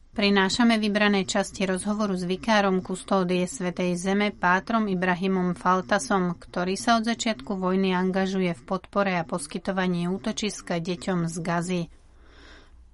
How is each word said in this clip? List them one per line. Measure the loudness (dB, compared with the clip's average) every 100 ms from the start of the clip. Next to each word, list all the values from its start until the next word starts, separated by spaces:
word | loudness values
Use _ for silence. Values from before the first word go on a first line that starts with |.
| -12 -2
Prinášame | 2 4 2 4 4 4
vybrané | 2 2 4 2 2
časti | 0 -2 -2 -2
rozhovoru | -2 -2 -2 -2 -2
s | -2
vikárom | -4 2 2 4 2
kustódie | 0 -8 0 2 2 0 0
Svätej | -2 -6 -2 -2 0
Zeme, | 0 0 0
pátrom | 0 2 2 2 0 0
Ibrahimom | 0 0 0 2 2 0
Faltasom, | 0 0 0 2 -2 2 0 0 -4
ktorý | -8 -4 -4 -2
sa | 2 2
od | 2
začiatku | -2 -2 -4 -6
vojny | -2 0 2 2
angažuje | 2 2 0 0 0 -2 -2
v | -4
podpore | -6 -2 -2 0
a | 0 -2
poskytovaní | -6 -6 -6 -4 -2 0 0 -2
útočiska | -4 -4 -4 -4 -6 -6 -4
deťom | -4 -6 -2 -2 -2
z | -4
Gazy. | -2 -2 -2 -2 -4 -10 -20 -20 -20 -20 -20 -20 -20 -20 -20